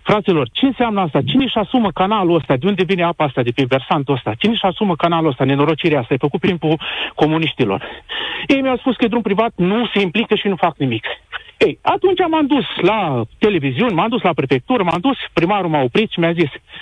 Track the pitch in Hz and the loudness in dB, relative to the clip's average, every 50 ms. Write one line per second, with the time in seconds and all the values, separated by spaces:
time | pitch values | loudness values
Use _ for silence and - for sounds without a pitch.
0 | - - 202 214 190 - 180 156 135 113 - - - 277 254 - 247 233 214 - | -2 0 0 0 2 2 2 2 0 -2 -2 0 0 0 2 0 0 0 0 0
1 | - 156 - 143 135 123 143 262 277 233 - 226 202 - - 262 226 196 151 - | 0 0 0 0 0 2 2 2 0 0 0 -2 -2 0 0 2 2 0 0 0
2 | 185 190 220 220 185 170 170 165 143 - 139 127 131 190 208 180 190 165 196 175 | 0 0 2 2 2 2 2 2 2 0 0 0 0 0 0 0 0 0 0 0
3 | 170 170 170 - 160 143 - 135 123 117 120 - 139 123 - 135 123 - 185 156 | 0 0 0 0 -2 -2 0 -2 -2 -2 0 -2 0 0 0 -2 0 0 -2 0
4 | 139 123 143 127 - 110 107 - - 208 233 196 - 196 170 - 220 202 175 - | 0 0 -2 -2 -2 -4 -4 -2 0 0 0 0 0 -2 0 0 0 0 0 0
5 | - 170 170 165 160 160 131 - 139 131 139 139 143 151 165 143 - 175 151 143 | 0 0 2 2 2 0 0 0 0 0 2 2 2 2 2 0 0 0 0 0
6 | 120 - 147 127 - 147 - - - 185 185 160 - 156 156 - - - - - | 0 0 -2 -2 0 -2 -2 0 0 0 0 0 0 0 0 0 -2 -6 -8 -8
7 | - - - - 151 151 156 160 160 147 - - 131 101 95 - - - - - | -8 -8 -4 0 0 2 2 0 -2 -2 -2 -2 0 0 -2 -2 -6 -10 -14 -16
8 | - - - - - - - - - - 285 269 269 262 254 240 - 269 240 - | -16 -12 -10 -10 -8 -8 -10 -6 -2 0 0 2 2 0 -2 0 0 -2 0 0
9 | 262 226 196 240 226 214 196 185 220 233 - - 175 180 202 226 240 202 - 202 | 0 0 0 0 -2 0 0 0 0 0 0 0 0 0 2 0 -2 -2 0 0
10 | 202 180 151 208 233 - 214 196 - 202 196 160 - 175 156 - 147 131 113 113 | 0 0 0 -2 -2 0 -2 -2 0 -2 -2 0 0 0 0 0 -2 -2 -2 -2
11 | - - - - _ _ - - - - - - - - 175 - - - 339 403 | -4 -8 -10 -12 _ _ -16 -16 -16 -18 -4 0 0 0 0 0 -2 -2 0 2
12 | - 403 381 - 370 330 320 320 302 262 294 277 180 - - - - 175 208 220 | 2 2 2 2 0 2 2 2 2 2 2 0 0 -2 -2 0 0 2 2 2
13 | 196 165 135 120 113 - - - - 214 208 170 135 139 127 131 220 254 196 160 | 0 -2 -2 -2 -4 -6 -4 0 0 2 2 2 0 -2 0 0 0 0 2 0
14 | 185 226 233 226 - 190 165 139 143 131 139 127 - - 254 247 190 175 160 180 | 0 0 0 0 0 0 0 0 0 0 0 -2 0 0 0 0 0 0 -2 0
15 | 175 269 269 - - - - - - 170 208 202 185 170 156 147 135 123 - 190 | 0 0 -2 -2 -4 -6 -2 0 0 2 2 0 0 0 0 0 0 2 2 0
16 | 220 - - - 165 165 170 165 170 139 - - - _ - - | 0 0 0 0 0 0 2 2 0 -2 -2 -6 -18 _ -20 -20